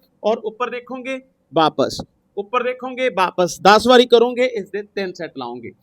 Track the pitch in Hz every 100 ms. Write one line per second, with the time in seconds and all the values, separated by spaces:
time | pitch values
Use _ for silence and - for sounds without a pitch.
0 | _ _ 208 226 220 220 240 240 240 254
1 | 254 262 262 _ _ 165 156 147 120 -
2 | - _ _ - 202 240 240 254 254 254
3 | 262 180 180 175 180 - 185 214 226 247
4 | 247 233 240 247 254 233 185 202 208 -
5 | 190 180 160 135 120 123 110 -